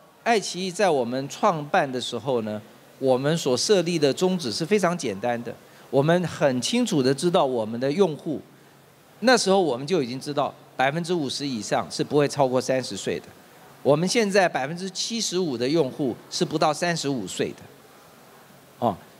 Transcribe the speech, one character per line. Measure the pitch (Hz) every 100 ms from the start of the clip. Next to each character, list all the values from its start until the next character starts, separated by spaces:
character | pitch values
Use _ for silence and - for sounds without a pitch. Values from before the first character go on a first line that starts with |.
| - _
爱 | 226 233
奇 | - 175
艺 | 190
在 | 175 196
我 | 147
们 | 117 127 139
创 | - 214 165 147
办 | 190 143
的 | 127
时 | 113 117
候 | 123 123
呢， | 107 107 107 - - -
我 | 131 127
们 | 143 165
所 | 147 123
设 | - 202
立 | 170 170
的 | 143
宗 | 127 185 185
旨 | 139
是 | 104
非 | 160 214
常 | 180 170
简 | 123 95
单 | 120 120
的。 | 113 - - - -
我 | 131
们 | 147 175 170
很 | - 151 127
清 | 123 240
楚 | 240 160
地 | 127
知 | 139 175
道 | 175
我 | 143 123
们 | 107 117
的 | 135
用 | 156 190
户， | 147 175 123 - - - - - _ _ -
那 | 226
时 | 247 196
候 | 196
我 | 165
们 | 120 143
就 | 180
已 | 120
经 | 131
知 | 147
道 | 143 127 - - -
百 | 131
分 | 156
之 | 170
五 | 175 135
十 | - 143
以 | 120
上 | 101 131 82
是 | -
不 | 156
会 | 147 143
超 | 143 131
过 | 127
三 | 123 127
十 | -
岁 | 98 - 85
的。 | - - - - - -
我 | 123 147
们 | 185
现 | 240 208
在 | 196 175
百 | 143 131
分 | 175
之 | 190
七 | 185 - 233
十 | 202 175
五 | 180 117
的 | 123
用 | 165 131
户 | - 139 98 -
是 | -
不 | 160 151
到 | 160
三 | 147 175
十 | 165 139
五 | 135 92
岁 | - 98
的。 | - - - - - - - - - - - - -
哦， | 117 87 -